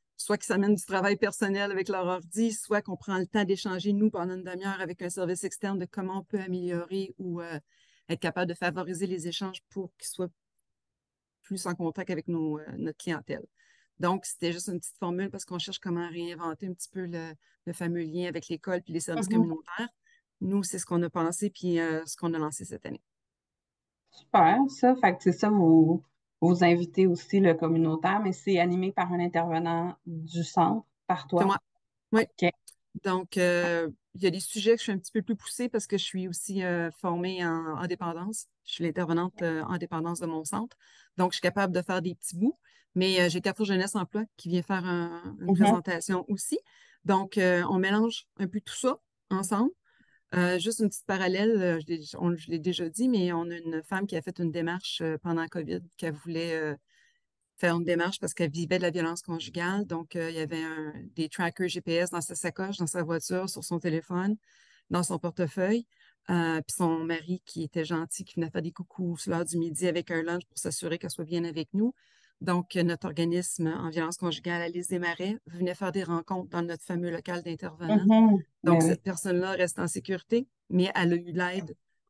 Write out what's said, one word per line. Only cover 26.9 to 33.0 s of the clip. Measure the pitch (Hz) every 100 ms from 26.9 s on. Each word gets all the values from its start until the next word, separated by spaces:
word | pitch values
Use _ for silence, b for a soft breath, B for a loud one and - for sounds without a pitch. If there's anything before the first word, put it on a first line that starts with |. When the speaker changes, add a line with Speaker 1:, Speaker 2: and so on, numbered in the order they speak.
| 190 190
Speaker 2:
aussi | 175 - 196
le | 190
communautaire, | 165 165 165 160 160 180 202
mais | 196
c'est | 180 196 180
animé | 175 180 185
par | 196 180
un | 175
intervenant | 175 175 170 160 170 170 175 - -
du | 160 160 170
centre, | 165 185 175 226 - _ -
par | 175 -
toi? | 170
Speaker 1:
C'est | 196
moi. | 196 - _ _ _ _
Oui. | 220
Speaker 2:
Ok. | 226 - 175 - - - _ -